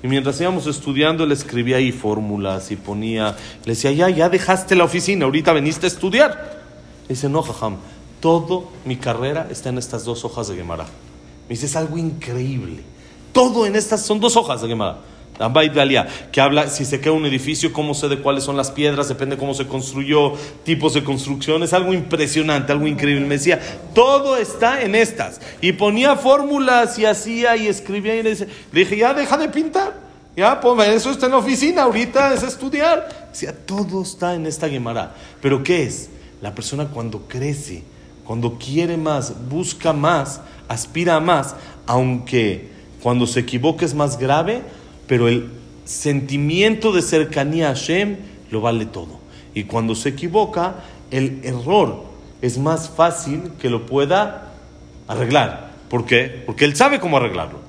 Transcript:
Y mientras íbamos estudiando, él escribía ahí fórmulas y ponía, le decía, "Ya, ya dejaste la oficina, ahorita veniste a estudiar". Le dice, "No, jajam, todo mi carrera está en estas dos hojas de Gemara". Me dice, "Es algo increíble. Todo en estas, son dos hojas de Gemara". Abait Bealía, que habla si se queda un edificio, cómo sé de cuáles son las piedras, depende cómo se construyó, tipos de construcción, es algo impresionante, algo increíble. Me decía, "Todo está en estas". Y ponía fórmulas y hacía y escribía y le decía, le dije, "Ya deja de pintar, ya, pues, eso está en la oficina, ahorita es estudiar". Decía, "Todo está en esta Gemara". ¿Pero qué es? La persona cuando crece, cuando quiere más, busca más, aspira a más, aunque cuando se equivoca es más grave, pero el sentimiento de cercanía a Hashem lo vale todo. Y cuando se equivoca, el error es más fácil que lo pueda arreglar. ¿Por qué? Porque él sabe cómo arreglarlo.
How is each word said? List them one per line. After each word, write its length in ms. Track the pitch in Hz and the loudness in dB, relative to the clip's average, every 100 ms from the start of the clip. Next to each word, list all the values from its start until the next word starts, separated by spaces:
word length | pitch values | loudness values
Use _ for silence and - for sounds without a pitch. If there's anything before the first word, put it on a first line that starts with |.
Y 40 | 127 | 0
mientras 320 | 135 135 139 | 0 0 0
íbamos 280 | 180 185 147 | -2 0 -4
estudiando, 560 | 143 143 135 151 160 | -6 -4 2 2 2
él 80 | 156 | 0
escribía 460 | 143 143 120 120 127 | 0 -2 -4 0 2
ahí 140 | 131 | 2
fórmulas 760 | 117 107 107 107 104 98 95 - | 0 -2 -2 -2 -4 -4 -4 -6
y 60 | 98 | -10
ponía, 600 | 98 101 110 113 107 - - - - | -8 -6 -4 -2 -2 -4 -14 -12 -6
le 60 | |
decía, 200 | 113 139 | 0 0
"Ya, 200 | 143 180 | 4 4
ya 180 | 165 170 | 4 4
dejaste 460 | 180 185 185 - 185 | 4 2 0 4 4
la 80 | |
oficina, 420 | 170 175 180 196 139 | 4 2 0 0 2
ahorita 280 | 147 160 | 2 4
veniste 340 | 160 143 - 180 | 4 2 0 -2
a 20 | |
estudiar". 720 | 175 190 220 294 - - - - - - - - | -2 0 4 4 2 -12 -16 -20 -20 -20 -20 -8
Le 60 | 131 | -4
dice, 140 | 139 | 0
"No, 120 | 151 | 0
jajam, 360 | 156 117 110 98 - - - - | -2 -6 -6 -6 -14 -20 -20 -2
todo 500 | 160 165 156 180 180 - 131 | 4 4 2 -4 -4 -12 -8
mi 120 | 123 | -4
carrera 500 | 127 117 131 151 160 | -2 -2 -2 -4 -6
está 200 | - 131 | -8 -6
en 100 | 123 | -6
estas 260 | 120 117 107 | -6 -8 -6
dos 180 | 117 | -6
hojas 260 | 117 - 101 | -6 -8 -8
de 60 | 90 | -8
Gemara". 280 | 85 82 | -8 -8
Me 720 | 80 - - - - - - 117 | -10 -16 -20 -20 -20 -20 -12 -6
dice, 100 | 139 | -4
"Es 100 | 160 | -4
algo 220 | 160 160 | -4 -4
increíble. 880 | 160 139 - 123 131 127 92 78 - - - - - | -4 -6 -8 -4 -4 -4 -8 -12 -16 -20 -20 -20 0
Todo 320 | 254 254 226 214 | 4 4 4 2
en 100 | 208 | 0
estas, 300 | 214 214 - | 0 -2 0
son 140 | 214 | 2
dos 180 | 233 233 | 4 4
hojas 240 | - 123 | 2 -4
de 60 | 113 | -2
Gemara". 320 | 113 98 - - - - - | -2 -4 -6 -16 -20 -20 -4
Abait 340 | 110 139 156 | 2 4 4
Bealía, 340 | 143 135 127 95 - - | 4 4 2 0 -8 -4
que 100 | - | 2
habla 260 | 139 147 147 | 4 4 0
si 160 | - 135 | -4 -4
se 140 | 139 | -2
queda 140 | 147 | 0
un 120 | 160 151 | 0 0
edificio, 460 | 131 135 156 160 | -2 -2 -2 -2
cómo 220 | - 151 | -2 -4
sé 140 | 147 147 | -2 -2
de 120 | 139 | 0
cuáles 240 | 143 139 | 0 0
son 140 | 139 139 | -2 -2
las 140 | 135 | -2
piedras, 360 | - 147 143 143 | 0 0 0 -2
depende 300 | 135 135 139 | -2 -4 -4
cómo 160 | 139 | -4
se 140 | 135 127 | -4 -4
construyó, 680 | 131 127 131 139 151 147 147 - - | -6 -6 -6 2 4 4 0 -12 -12
tipos 300 | - 160 151 | -4 0 2
de 100 | 139 | 0
construcción, 600 | 147 131 139 139 147 156 | -2 -4 -4 -6 -2 0
es 100 | 165 | 2
algo 200 | 180 185 | 2 2
impresionante, 800 | 185 147 - 147 151 156 143 143 | -2 -2 -2 0 0 2 0 0
algo 160 | 143 151 | 0 0
increíble. 380 | 147 143 143 139 | 0 0 0 0
Me 100 | 143 | 0
decía, 220 | 156 165 - - - | 2 0 -2 -14 0
"Todo 440 | 214 254 277 277 262 | 4 6 6 4 0
está 440 | 208 - 226 269 | 0 0 0 2
en 140 | 226 214 | 2 2
estas". 440 | 220 - 92 - - - | 2 0 -8 -8 -18 -2
Y 120 | 170 | 0
ponía 420 | 156 208 214 269 277 | 2 2 4 4 4
fórmulas 840 | 262 277 285 285 262 247 233 233 | 4 4 4 0 4 4 4 2
y 80 | 214 | 2
hacía 500 | 208 214 233 240 233 | 2 -2 0 2 2
y 120 | 214 | 0
escribía 480 | 196 - 202 208 226 | -2 -4 -4 -2 0
y 80 | |
le 60 | 220 | -2
decía, 160 | 214 202 - - | -2 -6 -12 -4
le 80 | 160 | 2
dije, 180 | 190 208 | 2 4
"Ya 160 | 240 | 2
deja 240 | 277 277 277 | 2 0 0
de 120 | 302 | 0
pintar, 440 | 294 320 370 392 - - - - - | -2 -2 0 -2 -6 -20 -20 -14 2
ya, 240 | 202 262 | 2 4
pues, 300 | 247 240 208 | 4 6 6
eso 220 | 220 262 | 4 2
está 160 | 269 254 | 0 2
en 60 | |
la 40 | 262 | 2
oficina, 440 | 220 262 294 349 | 2 2 2 4
ahorita 500 | 254 214 240 254 277 | 4 2 0 2 2
es 100 | 247 | 2
estudiar". 840 | 254 254 269 285 311 339 330 - - | -2 -6 -4 0 2 2 -2 -14 -18
Decía, 220 | - - - - | -12 -10 -10 -8
"Todo 360 | 196 190 190 | -6 -4 -4
está 320 | 190 - 175 175 | -6 -4 -4 -2
en 100 | 160 | -4
esta 220 | 156 160 | -4 -4
Gemara". 440 | 139 117 117 82 - - - | -4 -4 -4 -6 -12 -20 -4
¿Pero 220 | 139 135 | 0 0
qué 200 | 139 175 | 2 2
es? 260 | 127 - - - - - | 0 -4 -14 -20 -20 -12
La 120 | 101 107 | -12 -10
persona 300 | 117 139 147 | -8 -6 -6
cuando 420 | 120 113 104 - | -6 -8 -8 -10
crece, 560 | 123 139 147 - 87 80 - - - | -6 -4 -6 -8 -14 -16 -20 -20 -20
cuando 340 | - 117 117 120 | -8 -4 -2 -4
quiere 400 | 127 147 175 170 | -2 0 0 0
más, 360 | 156 147 127 113 123 | 0 -2 -2 -8 -6
busca 440 | 147 185 - 165 | -4 -4 -2 0
más, 480 | 151 156 165 139 - - - - | 2 2 2 0 -10 -16 -20 -8
aspira 480 | 113 - 165 175 160 | -8 -6 -2 4 4
a 40 | |
más, 360 | 165 165 - - - - - | 4 2 2 -10 -18 -14 0
aunque 840 | 123 127 123 127 123 110 92 - - - - | 2 2 0 0 0 2 -2 -8 -20 -20 -4
cuando 240 | 120 123 120 | 0 2 2
se 140 | 131 | 0
equivoca 460 | 120 120 143 160 170 | -2 0 0 2 -2
es 80 | |
más 260 | 143 143 117 | 0 0 0
grave, 420 | 131 147 165 240 - - - - - | 2 2 2 -2 -6 -18 -20 -20 0
pero 220 | 127 117 | 2 4
el 200 | 120 117 - - - - | 2 -2 -14 -20 -20 -12
sentimiento 1080 | - 151 139 131 143 147 170 214 220 220 | -4 -2 -2 -2 -2 0 4 2 4 2
de 100 | 180 | 2
cercanía 680 | - 160 156 147 139 160 156 | 4 2 2 0 0 0 0
a 40 | 131 | 0
Hashem 420 | - 175 202 196 - - - | -2 0 0 -4 -12 -20 -8
lo 80 | 110 | -2
vale 240 | 113 113 107 | 0 0 -2
todo. 340 | 95 82 - - - - | -8 -12 -16 -20 -20 -12
Y 100 | - | -10
cuando 320 | 98 113 113 110 | -4 -2 -2 -2
se 140 | 143 | -4
equivoca, 680 | 135 170 196 214 175 175 190 - - - | -4 0 0 2 0 -2 -4 -16 -20 -6
el 300 | 131 135 131 | -2 -2 -4
error 600 | 131 123 123 208 151 - - - - - | -8 -6 2 4 2 -2 -14 -20 -20 -4
es 160 | 127 131 | -4 0
más 320 | 143 160 160 | 0 0 -4
fácil 600 | - 170 - - 151 180 - | 2 2 2 -6 -6 -8 -6
que 80 | 127 | -4
lo 160 | 117 117 | -4 -2
pueda 680 | 135 143 185 208 - - - - - - - - | 0 2 2 0 -6 -16 -20 -20 -20 -20 -20 -10
arreglar. 640 | 110 120 143 113 - - - - | -4 2 2 2 -4 -14 -20 -4
¿Por 160 | 120 113 | -4 2
qué? 380 | 120 131 - - | 2 2 -6 -10
Porque 200 | 107 147 | 0 2
él 100 | 143 | 4
sabe 240 | 269 285 | 2 2
cómo 180 | 185 143 | 2 0
arreglarlo. 420 | 120 90 78 73 | 0 -4 -8 -10